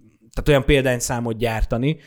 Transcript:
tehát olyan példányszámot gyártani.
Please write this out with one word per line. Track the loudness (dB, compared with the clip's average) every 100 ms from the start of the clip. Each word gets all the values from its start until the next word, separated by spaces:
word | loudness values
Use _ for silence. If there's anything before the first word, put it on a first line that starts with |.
| _ _ _
tehát | -2 2
olyan | 2 4
példányszámot | 2 2 -2 -2 -4 -4 -4
gyártani. | -2 -2 -2 -2 -2 -4